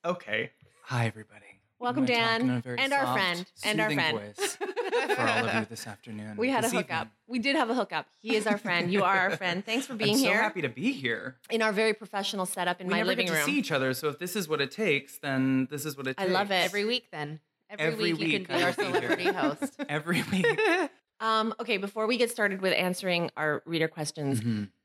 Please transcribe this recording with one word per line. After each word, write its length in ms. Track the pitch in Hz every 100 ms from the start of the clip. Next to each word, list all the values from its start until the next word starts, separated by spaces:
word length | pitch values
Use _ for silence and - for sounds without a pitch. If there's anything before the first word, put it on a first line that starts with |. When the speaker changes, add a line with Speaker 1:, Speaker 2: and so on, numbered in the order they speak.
Speaker 1:
Okay. 460 | 170 180 - 110 - _ - _
Hi, 220 | - 127 113
everybody. 340 | 110 107 - - - _ _
Speaker 2:
Welcome, 240 | 247 247
Speaker 1:
I'm 40 | 262
gonna 120 | 240
talk 80 | 226 226
Speaker 2:
Dan, 40 |
Speaker 1:
in 80 | 254 247
a 40 |
very 180 | 247 247
Speaker 2:
and 140 | 269
our 80 | 277
Speaker 1:
soft, 80 | 269 214
Speaker 2:
friend, 280 | 185 175 180 -
and 160 | 208 214
our 80 | 214
Speaker 1:
soothing 80 | 196
Speaker 2:
friend. 300 | 160 208 104 -
Speaker 1:
voice 200 | 392 -
for 640 | 370 392 392 453 339 415
all 240 | 254 226 220
of 60 |
you 120 | - 104
this 160 | 117 -
afternoon, 500 | 104 - 107 107 107
Speaker 2:
<laughs> 20 |
We 120 | 247
had 100 | 254
a 20 | 220
Speaker 1:
this 40 |
Speaker 2:
hookup. 180 | 233 - 165
Speaker 1:
evening. 100 | 131 _ _
Speaker 2:
We 100 | 247
did 180 | 240 294
have 140 | 233
a 40 |
hookup. 320 | 247 196 165 - _
He 160 | 214 220
is 100 | 214
our 120 | 208
friend. 340 | 208 175 170
You 120 | 202
are 120 | 185 190
our 200 | 185 202
friend. 260 | 185 175
Thanks 220 | 208 233 269
for 60 |
Speaker 1:
<laughs> 20 |
I'm 40 | 233
Speaker 2:
being 180 | 214 214
Speaker 1:
so 60 |
Speaker 2:
here. 180 | 254 208
Speaker 1:
happy 180 | 220 202
to 60 | 143
be 240 | - 202
here. 440 | 143 127 110 113 - -
Speaker 2:
In 140 | 226
our 100 | 220
very 220 | 202 220
professional 500 | 214 196 202 190 202
setup 380 | 185 - 175 175
in 40 | 185
Speaker 1:
We 40 |
Speaker 2:
my 60 | 175
Speaker 1:
never 100 | 175
Speaker 2:
living 180 | 190 180
Speaker 1:
get 60 |
to 60 | 160
Speaker 2:
room. 80 | 147
Speaker 1:
see 120 | 285
each 140 | -
other, 220 | 151 131
so 140 | 127 151
if 80 | 143
this 180 | 180 208
is 140 | 156
what 100 | 151
it 100 | 135
takes, 460 | - 214 143 135 -
then 480 | 143 135 131 131 131
this 160 | 147 147
is 100 | 139
what 100 | 131
it 80 | 127
Speaker 2:
I 80 | 190
love 220 | 185 202
Speaker 1:
takes. 140 | 190
Speaker 2:
it. 20 | 175
Speaker 3:
Every 180 | 202
week, 220 | 214 247 _
then. 300 | 160 147 156 _ _ _
Every 160 | 208 156
Speaker 1:
Every 260 | 156 170
Speaker 3:
week 80 | 160
you 60 | 160 151
Speaker 1:
week 80 | 180
Speaker 3:
can 80 | -
be 40 |
Speaker 1:
I 40 | -
Speaker 3:
our 80 | -
Speaker 1:
will 0 |
be 60 |
here. 80 | 415 - 247 -
Speaker 3:
celebrity 160 | 359
host. 420 | 254 147 143 - -
Speaker 1:
<laughs> 80 | 285
Every 340 | 147 151 175 -
week. 300 | 190 466 269 440
Speaker 2:
<laughs> 240 | 349 311 _ _ _
Um, 360 | 226 220 220 -
okay, 200 | 233 202
before 280 | 202 220 220
we 120 | 247
get 120 | 233
started 300 | 233 208 190
with 140 | 190
answering 560 | - 180 180 190 175 170 -
our 240 | 151 151
reader 240 | - 165 156
questions, 520 | 160 147 - 143 131
Speaker 1:
Mm-hmm. 240 | 117 107 101 _